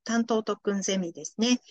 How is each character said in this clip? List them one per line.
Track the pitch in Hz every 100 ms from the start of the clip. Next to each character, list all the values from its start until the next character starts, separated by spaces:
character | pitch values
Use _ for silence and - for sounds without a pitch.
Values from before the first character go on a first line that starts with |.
担 | - 233
当 | 233 220
特 | 220 208
訓 | - 202
ゼ | 190 190
ミ | 175
で | - 160
す | -
ね。 | 233 247 -